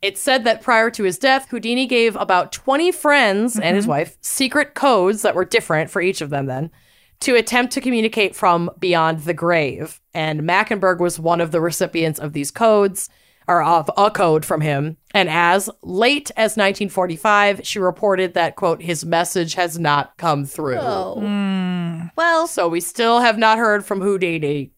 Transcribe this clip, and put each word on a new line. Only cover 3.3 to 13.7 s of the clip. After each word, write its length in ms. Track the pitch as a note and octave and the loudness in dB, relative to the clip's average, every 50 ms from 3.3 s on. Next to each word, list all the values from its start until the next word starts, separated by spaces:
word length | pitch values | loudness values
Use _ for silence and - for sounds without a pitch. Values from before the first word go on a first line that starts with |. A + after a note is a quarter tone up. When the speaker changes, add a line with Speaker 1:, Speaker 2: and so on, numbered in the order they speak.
| F#3+ G3+ A3 B3 A#3 A3 | 2 2 0 0 -2 -2
Speaker 1:
and 160 | F#3 D#3+ F3 | 0 0 0
his 80 | G3 G3+ | 2 0
Speaker 2:
Mm-hmm. 60 | A3+ | 0
Speaker 1:
wife 260 | D3+ C#3 D#3+ E3+ - _ | 0 -2 -2 -4 -8 _
secret 520 | _ - - - C#4 C4 B3+ D4 C#4+ C#4+ _ | _ -8 -4 -2 -2 0 0 0 -2 -2 _
codes 480 | - - C#4 B3+ G#3 F3+ F#3 A3 G#3+ - | 0 2 4 4 4 4 2 2 2 0
that 120 | G#3 - | 0 0
were 100 | E3+ F#3 | 0 -2
different 440 | F3+ - A#3 - - E3+ D#3 D#3+ D#3 | 0 0 -2 0 2 0 0 0 -2
for 120 | - G3+ | -4 -2
each 200 | E3+ F#3 F#3+ - | -2 -2 -2 -2
of 80 | D#3+ C#3+ | -6 -6
them 160 | D3+ C#3 C#3 | -4 -4 -4
then 240 | C3+ B2+ C3 D3+ E3 _ _ _ _ _ _ _ _ _ _ | -4 -6 -6 -8 -8 _ _ _ _ _ _ _ _ _ _
to 140 | - - B3+ | -2 2 2
attempt 380 | A#3 A3 A3+ A#3+ B3 B3 B3+ - | 2 2 2 0 0 0 0 -2
to 80 | C#4+ | -4
communicate 540 | C4 C4 B3+ A#3 A3 A3+ A3 - G#3 F#3 - - | -2 -2 0 0 0 0 0 0 0 0 0 0
from 320 | - F#3+ F3 F3 E3+ F3 - - | 2 2 2 2 0 -4 -6 -4
beyond 400 | - F#3 E3+ E3+ D#3+ D#3+ E3 D#3+ D3 | -2 0 2 2 2 2 0 -2 -4
the 100 | E3 E3+ | -4 -4
grave. 680 | D3 E3 E3+ F3 E3 D3+ C3+ A#2 - D3+ D#3+ - - _ _ _ | -2 0 2 2 2 2 0 -4 -6 -10 -12 -14 -18 _ _ _
And 280 | F3 D#3 D#3 D#3 D3+ D3+ | -6 -4 -4 -4 -4 -2
Mackenberg 560 | D#3+ F3 F#3+ G#3+ G#3+ A#3+ G#3 F#3 F#3 F#3 E3+ | 0 2 2 2 0 -2 0 2 0 2 2
was 200 | F3 F3 E3 - | 0 -2 -2 -2
one 220 | D#3+ E3 E3+ E3+ | -2 0 0 0
of 100 | E3+ E3 | 0 0
the 100 | D#3 E3+ | 0 0
recipients 580 | D#3+ E3+ D#3+ - F#3 E3+ - E3+ E3 D#3+ D#3 - | 0 0 -2 -2 -4 -2 -2 -2 -2 -2 -2 -4
of 120 | - D#3 D3 | -8 -8 -6
these 180 | D3 C#3+ C#3 | -6 -8 -8
codes, 580 | - - A3+ A3+ G#3+ G#3 G3+ G3 F3+ - - - _ _ _ _ _ _ _ - | -4 0 2 4 4 4 4 2 0 -4 -12 -12 _ _ _ _ _ _ _ 0
or 140 | F3 F3 D#3 | 0 2 2
of 280 | D3+ | 4